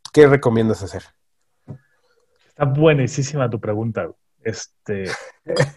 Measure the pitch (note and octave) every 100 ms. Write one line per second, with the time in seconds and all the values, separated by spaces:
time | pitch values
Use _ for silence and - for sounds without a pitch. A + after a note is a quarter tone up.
0 | - D3+ C#3+ C#3 B2 A2+ A2 G2+ F#2+ F#2
1 | - _ _ _ _ _ - - _ _
2 | _ _ _ _ _ - C#3+ C#3 D#3+ C#3+
3 | B2 - C3+ D3+ A#2+ A2+ G#2+ G#2+ A2+ G#2+
4 | E2+ - _ _ A2+ G#2+ - _ - G2
5 | F#2 - - - - - C#3